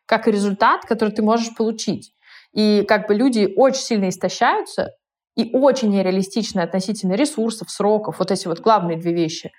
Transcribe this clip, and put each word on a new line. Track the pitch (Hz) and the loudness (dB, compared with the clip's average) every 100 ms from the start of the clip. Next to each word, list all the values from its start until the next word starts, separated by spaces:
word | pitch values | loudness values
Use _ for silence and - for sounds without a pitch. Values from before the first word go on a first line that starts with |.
| - | -2
как | 226 233 | 0 2
и | |
результат, | 202 202 196 233 370 - | 2 0 2 2 2 -2
который | 220 214 | -2 -2
ты | 214 | 0
можешь | 214 233 226 - | 2 2 0 -2
получить. | 220 226 226 160 - _ _ - _ | -4 -2 -6 -6 -10 _ _ -20 _
И | 214 214 208 208 | 0 4 4 4
как | 214 208 | 0 2
бы | 208 | 2
люди | 262 220 202 226 | 2 2 2 4
очень | 269 262 | 2 2
сильно | - 214 185 | -2 -2 -2
истощаются | 185 185 - 240 415 - - - - _ _ _ - | -2 -6 0 2 2 -2 -6 -6 -10 _ _ _ -6
и | 233 | -2
очень | 262 277 262 214 | 2 4 4 0
нереалистичны | 196 185 190 190 233 208 190 | 0 0 0 -2 -4 -4 -4
относительно | 170 190 220 208 185 | -2 -4 -4 -4 -2
ресурсов, | 196 294 - 220 220 180 | 0 0 -2 -4 -4 -10
сроков, | - 208 214 214 160 | -2 0 0 -2 -4
вот | 185 | -2
эти | 185 175 | -2 -4
вот | 165 | -2
главные | 226 214 175 165 | 2 2 2 -2
две | 170 | -2
вещи. | 170 160 - - | -2 -2 -4 -12